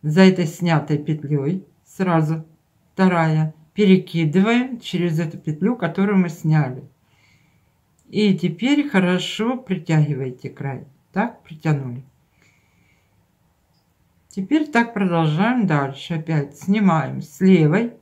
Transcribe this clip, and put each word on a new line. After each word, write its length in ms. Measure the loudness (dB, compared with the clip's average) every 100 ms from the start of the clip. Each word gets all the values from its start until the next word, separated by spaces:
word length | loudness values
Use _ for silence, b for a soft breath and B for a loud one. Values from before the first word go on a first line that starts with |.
за 200 | -2 6
этой 240 | 6 6 -2
снятой 520 | -2 0 0 0 -4
петлёй 680 | -2 -6 -2 -2 -2 -4 -8 _ _
сразу 600 | -6 0 0 0 -4 -8 _ _ _ _
вторая, 600 | 0 2 2 2 2 -2 -4 _
перекидываем 1040 | 0 4 4 4 -2 0 2 2 2 0 -8
через 400 | -8 -4 -2 -2
эту 180 | -4 -6
петлю, 380 | -10 -4 -2 -2
которую 420 | -4 -2 0 2
мы 120 | 0
сняли. 540 | -2 0 0 0 -6 -16 _ _ _ _ _ _ _ _ _ _ _ _
И 300 | 0 2 2
теперь 520 | -2 -2 0 0 0
хорошо 680 | 0 0 -2 -4 -6 -4 -4
притягиваете 920 | -6 -8 -2 0 0 -2 -6 -10 -16
край. 360 | -12 -10 -10 -16 _ _
Так, 320 | -6 -6 -6
притянули. 600 | -20 -10 -4 -4 -4 -12 -16 _ _ _ _ _ _ _ _ _ _ _ _ _ _ _ _ _ _ _ _ _ _
Теперь 400 | -12 -2 -2 0
так 240 | 0 0
продолжаем 760 | 0 0 2 2 2 0 2 2
дальше. 480 | 0 0 -6 -8 -8
Опять 420 | -2 -2 -2 -8
снимаем 640 | -2 2 4 2 -2 -8
с 180 | -12 0
левой 540 | 4 6 6 2 -2 -8